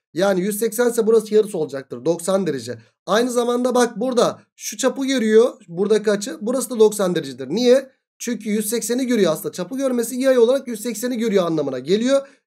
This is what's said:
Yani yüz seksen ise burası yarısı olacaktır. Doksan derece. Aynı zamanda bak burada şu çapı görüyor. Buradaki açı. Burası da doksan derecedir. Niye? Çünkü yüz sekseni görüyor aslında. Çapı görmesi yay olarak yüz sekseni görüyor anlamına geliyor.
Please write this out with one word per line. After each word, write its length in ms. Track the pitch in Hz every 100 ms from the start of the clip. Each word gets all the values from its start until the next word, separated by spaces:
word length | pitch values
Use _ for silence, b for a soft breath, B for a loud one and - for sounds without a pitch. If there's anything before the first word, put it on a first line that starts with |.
| _
Yani 260 | 156 202 185
yüz 180 | 202 208
seksen 320 | 226 226 240
ise 160 | 233 214
burası 280 | 226 208
yarısı 240 | 214 208 170
olacaktır. 460 | 147 139 - 123
Doksan 420 | 143 175 190 196 165
derece. 320 | 135 113 113 b _ -
Aynı 240 | 214 247
zamanda 440 | 240 240 247 254
bak 260 | 247 240 202
burada 420 | 262 240 175 - _ -
şu 200 | - 214
çapı 300 | 254 254 269
görüyor. 460 | 262 220 220 262 - -
Buradaki 420 | 170 202 214 214
açı. 280 | 202 247 320
Burası 300 | 214 262 -
da 80 | 226
doksan 360 | 214 208 185
derecedir. 340 | 165 135 123 127
Niye? 420 | 208 247 269 262 b _ -
Çünkü 320 | 240 233 220
yüz 200 | 214 208
sekseni 360 | 233 - 240 247
görüyor 260 | 233 170
aslında. 200 | 156 156
Çapı 240 | - 180 262
görmesi 400 | 269 240 233 254
yay 220 | 269 254
olarak 300 | 226 269 240
yüz 120 | 214
sekseni 380 | 240 208 247 240
görüyor 280 | 226 196 170
anlamına 320 | 156 139 127
geliyor. 500 | 139 208 254 277 277 B